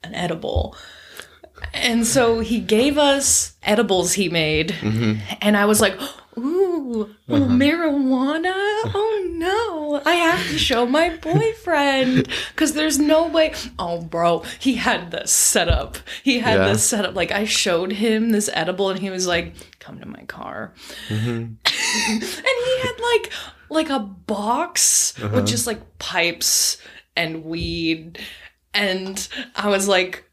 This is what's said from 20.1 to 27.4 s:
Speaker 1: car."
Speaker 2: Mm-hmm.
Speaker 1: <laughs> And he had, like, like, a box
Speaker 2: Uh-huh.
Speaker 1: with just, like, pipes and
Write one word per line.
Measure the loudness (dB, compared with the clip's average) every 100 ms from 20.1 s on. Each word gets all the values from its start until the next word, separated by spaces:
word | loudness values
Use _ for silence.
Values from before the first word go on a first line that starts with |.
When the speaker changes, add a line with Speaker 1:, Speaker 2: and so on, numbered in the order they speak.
| -16
Speaker 1:
car." | -16 -14 -12 -10 -12 -14 -20 -16 -8
Speaker 2:
Mm-hmm. | -4 -2 -4 -6
Speaker 1:
<laughs> | -4 -2 -2 -2 -2
And | -2 -2 -4 -4 -2 0 0
he | -2
had, | -2 -4 0
like, | 0 0 -12 -14 -18 -4
like, | -2 0
a | -2
box | -4 -12 -6 -4 0 0 0 0 2 2 0 -4
Speaker 2:
Uh-huh. | -2 0
Speaker 1:
with | 0
just, | -2 -2
like, | -6 -10 _
pipes | -4 0 0 0 0 2 0 -2 -12 -20 _
and | -4 -4 -4